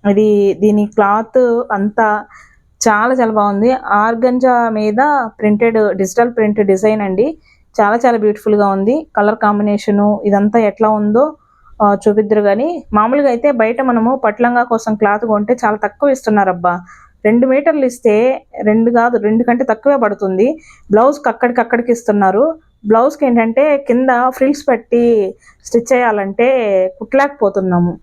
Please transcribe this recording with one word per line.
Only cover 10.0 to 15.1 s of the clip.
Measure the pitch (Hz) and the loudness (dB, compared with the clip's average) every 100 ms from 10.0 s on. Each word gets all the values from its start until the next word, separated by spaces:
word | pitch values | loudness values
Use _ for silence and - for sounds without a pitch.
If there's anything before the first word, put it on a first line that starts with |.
| 208 208 | 0 0
ఇదంతా | 208 196 202 233 | 0 0 2 2
ఎట్లా | 214 196 214 | 0 0 0
ఉందో, | 214 208 220 302 311 _ _ _ - | 0 0 0 0 -4 _ _ _ -2
ఆ, | 208 196 214 | 0 2 0
చూపిద్దురు. | 208 208 214 | 0 0 0
కానీ | 208 196 302 339 - | 0 0 -2 -6 -4
మామూలుగా | 208 220 285 277 | -2 0 0 0
అయితే | 233 294 | 0 -2
బయట | 247 220 240 | 0 -2 0
మనము | 269 233 226 262 | -2 0 0 0
పట్లంగా | 220 214 240 240 | -2 0 0 0
కోసం | 240 226 220 | -2 -4 -4
క్లాత్ | 214 208 | -2 0